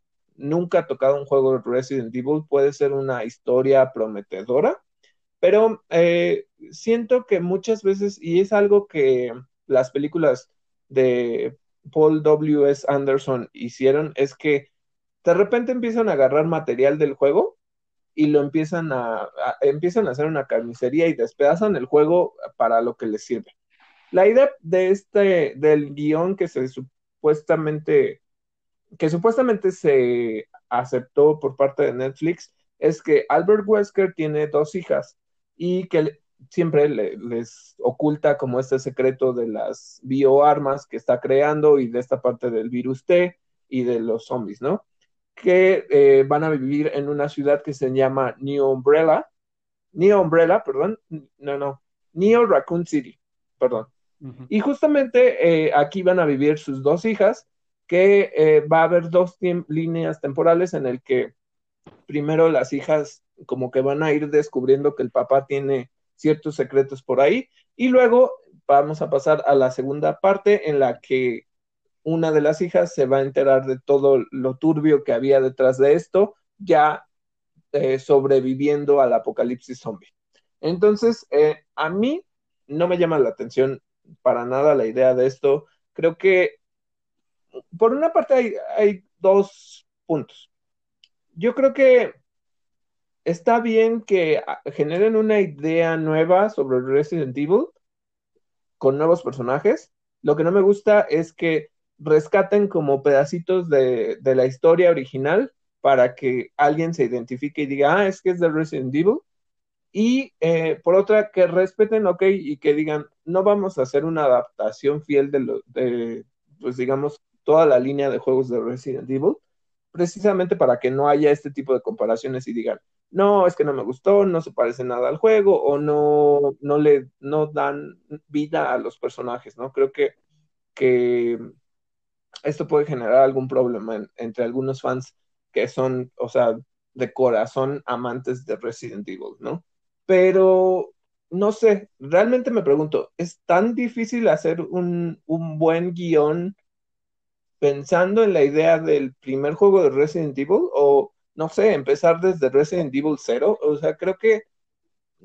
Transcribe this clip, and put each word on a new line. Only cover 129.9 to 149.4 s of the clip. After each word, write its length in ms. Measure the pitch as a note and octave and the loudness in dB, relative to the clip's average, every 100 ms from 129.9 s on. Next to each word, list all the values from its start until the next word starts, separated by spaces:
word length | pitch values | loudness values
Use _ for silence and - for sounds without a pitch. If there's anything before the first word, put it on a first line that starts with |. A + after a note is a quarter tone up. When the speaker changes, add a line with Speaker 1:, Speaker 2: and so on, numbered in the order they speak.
Speaker 1:
que, 220 | - C#3+ - _ _ _ _ _ | -2 -6 -6 _ _ _ _ _
que 640 | - C3 B2 B2 A#2+ A#2+ A2+ A2+ - _ _ _ _ _ _ _ - | -2 0 2 0 0 -2 -4 -10 -20 _ _ _ _ _ _ _ -12
esto 220 | D3 D3 - | -8 -8 -2
puede 180 | D3+ D3+ | 0 0
generar 300 | C3+ A2+ B2+ | -4 2 4
algún 320 | C3+ C3 C3 | 4 2 -2
problema 480 | C3 B2 A2+ A2 A2 | 0 -2 -2 -8 -10
en, 140 | G#2 - | -10 -12
entre 280 | A#2 A#2 | -10 -6
algunos 360 | A#2 B2+ C3 C3 | -6 -4 -6 -6
fans 340 | C3+ B2+ B2+ _ _ _ _ | -6 -8 -10 _ _ _ _
que 160 | - B2 | -4 -4
son, 440 | - C3 B2+ B2+ - | -2 -4 -4 -8 -10
o 120 | A#2+ | -4
sea, 280 | C3 A#2+ A2+ - _ _ | 0 0 -2 -8 _ _
de 180 | B2+ B2+ | -8 -8
corazón 720 | - B2+ A2 A#2+ C3+ C3+ C#3+ - | -2 0 0 -2 -4 -4 -6 -8
amantes 600 | A#2+ B2 B2+ B2+ B2+ C#3 | -8 -6 -8 -8 -10 -8
de 100 | G#2+ | -10
Resident 520 | A#2+ A2+ A#2+ G2+ G2+ | -10 -12 -14 -14 -14
Evil, 280 | F#2+ - - | -14 -16 -14
¿no? 240 | A#2 E3+ _ _ _ _ - | -12 -12 _ _ _ _ 0
Pero, 880 | F#3 F#3 F#3 F#3+ F#3 F#3 F#3 C#3 _ _ _ - | 2 4 4 4 4 2 0 -4 _ _ _ -10
no 220 | F3+ G3+ | -4 -2
sé, 380 | G#3+ A3 G3+ G#3 _ | 2 2 0 -4 _
realmente 520 | C3+ F3 A3+ B3 B3+ | -2 0 2 0 -2
me 120 | A#3 | -2
pregunto, 500 | C#3 D3 D3+ D3+ - - | 0 0 0 -4 -6 -10
¿es 240 | E3+ - - | -12 -8 -2
tan 280 | F3 A3+ | 0 0
difícil 540 | A#3 A#3+ A#3 A3 A#3+ G#3+ | -2 -6 -4 -6 -2 0
hacer 320 | D3+ D#3+ E3+ | 0 -2 -4
un, 600 | - F3+ F3 F3 E3+ - - | -6 -6 -4 -4 -6 -8 -6
un 320 | E3 E3 D#3 | -6 -6 -2
buen 360 | D#3+ E3 F3+ | 0 0 -2
guión 600 | F3 F3 D#3 D3+ E3+ F3+ G3 _ _ _ _ _ _ _ _ _ - | -6 0 2 2 -2 -6 -12 _ _ _ _ _ _ _ _ _ -4
pensando 640 | D3 C#3+ C#3 F3 F#3 G#3+ | -2 -2 -2 0 2 2
en 80 | G#3+ | 2
la 120 | E3+ | 4
idea 340 | C#3+ D3 E3 D#3+ | 2 2 2 2
del 360 | D#3+ D3 C3+ | 2 -2 -2
primer 400 | - C3 C3+ | -10 -8 -6